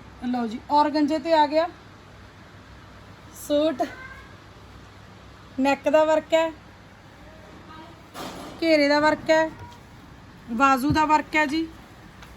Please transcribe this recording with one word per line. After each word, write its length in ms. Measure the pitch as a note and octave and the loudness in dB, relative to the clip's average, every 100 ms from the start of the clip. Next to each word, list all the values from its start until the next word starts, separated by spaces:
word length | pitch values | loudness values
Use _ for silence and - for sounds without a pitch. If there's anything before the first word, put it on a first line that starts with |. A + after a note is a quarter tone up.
| - - | -20 -10
ਲਓ 220 | B3 B3 A3+ | -6 -4 -6
ਜੀ, 120 | A#3+ - | -8 0
ਔਰਗੰਜੇ 480 | D4 D4 D4+ D4 D#4 | 2 2 2 0 -2
'ਤੇ 160 | E4 | 2
ਆ 120 | D#4+ D4 | 2 4
ਗਿਆ 200 | D#4 F4 - - - - - - - - - - - - - - - - - | 2 -2 -6 -20 -20 -20 -20 -20 -20 -20 -20 -20 -20 -20 -20 -20 -20 -20 -14
ਸੂਟ, 440 | - D4 D#4 C4 D4+ - - - - - - - - - - - - - - - - - | -4 0 0 -2 -6 -10 -18 -20 -20 -20 -20 -20 -20 -20 -20 -20 -20 -20 -20 -20 -14 -4
ਨੈਕ 300 | C4+ C#4 D4 | -2 -2 2
ਦਾ 160 | D#4 | 2
ਵਰਕ 300 | D#4 D#4 D#4 | 4 0 0
ਹੈ, 160 | D#4+ E4 D#4 - - - - - - - - - - D#4+ D#4+ - - - - - - - - | 0 0 -6 -20 -20 -20 -20 -20 -20 -20 -20 -20 -20 -20 -20 -20 -20 -20 -16 -16 -16 -18 -2
ਘੇਰੇ 260 | E4 D4+ C#4+ | 2 4 4
ਦਾ 100 | D4 | 2
ਵਰਕ 300 | D4+ D4+ - | 2 0 2
ਹੈ, 200 | D#4 D#4+ - - - - - - - - - - | 2 2 -4 -18 -20 -20 -20 -20 -20 -20 -20 -10
ਬਾਜ਼ੂ 380 | A#3 C#4 C4 C#4+ | 0 2 2 0
ਦਾ 140 | D4+ D#4 | 0 2
ਵਰਕ 300 | D4+ D4 D#4 | 0 0 -2
ਹੈ 80 | D4+ | -2
ਜੀ, 200 | D#4+ D#4+ - - - - - - | -2 -6 -12 -20 -20 -20 -20 -20